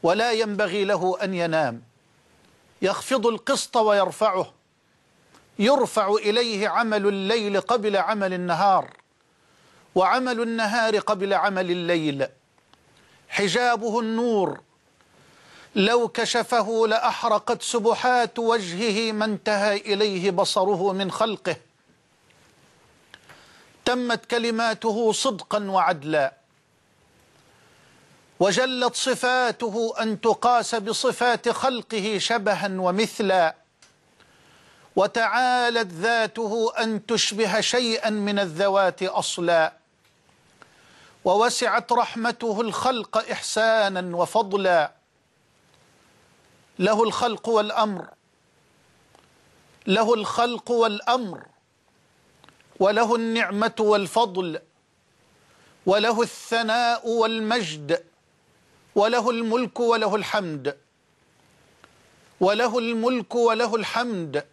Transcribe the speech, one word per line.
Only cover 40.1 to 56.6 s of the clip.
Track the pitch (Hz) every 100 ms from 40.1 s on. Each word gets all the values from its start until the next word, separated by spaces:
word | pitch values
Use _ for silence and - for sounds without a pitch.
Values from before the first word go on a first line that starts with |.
| _ _ _ _ _ - _ _ - - _ 190
ووسعت | 196 233 233 233 214 233
رحمته | 240 233 233 226 233 233 208
الخلق | 226 - 247 254 208 220 254
إحسانا | 220 - - 220 220 196 190 180 170
وفضلا، | 170 214 208 202 185 175 147 _ _ _ _ _ _ _ _ _ _ _ _ _ _ _ _ _ _ -
له | 185 214
الخلق | 226 - 240 208 -
والأمر، | 220 208 220 214 190 - - _ _ _ _ _ _ _ _ _ _ _ _ _ _ _ _ -
له | 196 220
الخلق | 233 196 - 240 233 -
والأمر، | 240 226 208 - 254 220 165 - _ _ _ _ _ _ _ _ _ - _ _ -
وله | 196 214 226 233
النعمة | 226 226 196 202 220 -
والفضل، | 214 208 190 - 226 185 180 156 _ _ _ _ _ _ _ _ _ _ _ _ -
وله | 202 214 226
الثناء | 233 - - 233